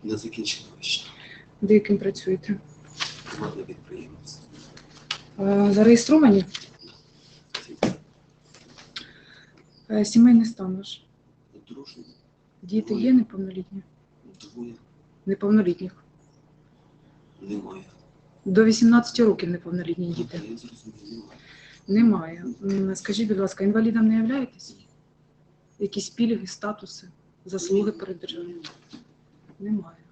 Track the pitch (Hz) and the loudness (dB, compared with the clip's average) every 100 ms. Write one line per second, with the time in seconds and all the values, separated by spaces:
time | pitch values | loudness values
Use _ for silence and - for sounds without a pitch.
0 | 110 107 113 - 107 - - - - - | -8 -8 -8 -10 -10 -10 -14 -14 -8 -8
1 | - - - - - _ 190 214 202 202 | -8 -20 -20 -20 -20 _ 4 4 4 -2
2 | 196 196 - 185 - 196 - - - - | -2 -8 -6 -6 -6 -10 -10 -20 -20 -12
3 | - - - - - - - - - - | -12 -12 -16 -12 -10 -10 -14 -16 -18 -18
4 | - - - - - - - - - - | -18 -20 -20 -20 -20 -20 -20 -20 -20 -20
5 | - - - - 196 202 202 202 220 233 | -14 -14 -14 -4 0 4 4 6 8 6
6 | - 311 285 196 180 - - - - - | 6 6 8 6 2 -10 -18 -20 -20 -20
7 | _ _ _ _ _ - - - - - | _ _ _ _ _ -16 -16 -4 -4 -4
8 | _ _ _ _ _ - _ - - - | _ _ _ _ _ -20 _ -20 -18 -16
9 | - - _ - _ _ _ _ _ 214 | -16 -20 _ -20 _ _ _ _ _ -2
10 | 208 233 240 233 220 - 190 185 196 - | 2 6 8 8 4 -4 -8 -8 -12 -18
11 | _ _ _ _ _ - _ - 139 - | _ _ _ _ _ -20 _ -20 -20 -20
12 | - _ _ _ _ _ 180 214 - 208 | -20 _ _ _ _ _ -6 -4 -2 -2
13 | 233 254 220 190 190 185 185 196 - _ | 4 4 4 -6 -10 -10 -12 -14 -18 _
14 | _ _ - 95 - 120 120 113 _ _ | _ _ -20 -20 -20 -16 -16 -16 _ _
15 | _ _ - 196 202 214 180 175 185 - | _ _ -6 -4 2 2 2 -2 -8 -16
16 | _ _ _ _ _ _ _ _ _ _ | _ _ _ _ _ _ _ _ _ _
17 | _ _ _ _ 196 202 190 190 190 _ | _ _ _ _ -12 -12 -12 -18 -20 _
18 | _ _ _ _ - 185 220 220 233 240 | _ _ _ _ 0 4 4 6 6 6
19 | 233 - 226 190 170 175 175 175 165 170 | 4 2 2 2 -4 -8 -8 -8 -6 -6
20 | 175 165 - 170 107 117 120 - 110 107 | -6 -6 -8 -10 -14 -16 -18 -20 -20 -20
21 | 104 117 104 - - - - - - 202 | -18 -18 -18 -20 -20 -20 -20 -20 -2 4
22 | 233 190 160 170 180 233 196 196 190 190 | 4 4 -4 -12 -14 -10 -6 -2 -2 -6
23 | - 202 220 196 190 - 196 214 226 226 | -6 -4 -2 -2 -4 -2 0 2 0 2
24 | 220 220 226 277 254 _ - - _ _ | 2 2 0 -2 -6 _ -20 -20 _ _
25 | _ _ _ _ _ _ _ _ 202 202 | _ _ _ _ _ _ _ _ -6 -6
26 | - - 233 226 185 - 208 214 190 - | -10 -4 -2 -2 -6 -12 -10 -10 -14 -20
27 | - _ _ _ 185 185 175 196 208 214 | -20 _ _ _ -12 -10 -2 0 0 -6
28 | 190 175 - 165 175 175 151 - _ - | -12 -14 -14 -14 -14 -16 -18 -20 _ -20
29 | _ _ _ _ _ - 202 214 165 - | _ _ _ _ _ -14 -6 -6 -6 -20
30 | _ | _